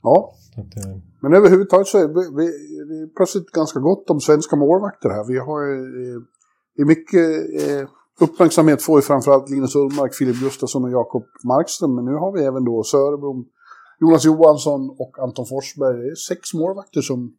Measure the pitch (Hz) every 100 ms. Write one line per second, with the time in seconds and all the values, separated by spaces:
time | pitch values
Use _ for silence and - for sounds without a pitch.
0 | - 160 208 _ _ - 101 - 98 92
1 | - _ 135 180 202 190 196 185 196 -
2 | 156 160 180 139 165 151 - 151 151 156
3 | 156 - 185 202 - - 156 139 139 196
4 | - 156 139 151 156 147 143 180 202 -
5 | - 104 110 127 135 151 143 135 131 127
6 | 123 120 120 _ _ _ _ - 147 160
7 | - 190 165 160 - 151 147 143 135 _
8 | _ _ 160 - 170 165 156 143 - 156
9 | 143 139 127 135 135 139 131 143 139 143
10 | 131 - 131 123 135 - 131 139 123 123
11 | 117 127 - _ 123 131 165 - 156 127
12 | 123 147 180 196 139 131 123 117 104 143
13 | 139 147 143 131 120 _ _ - _ _
14 | 160 160 151 156 160 151 147 143 135 -
15 | 127 - 127 120 117 135 135 - 135 120
16 | 123 160 - 180 - 165 165 196 196 160
17 | 135 127 120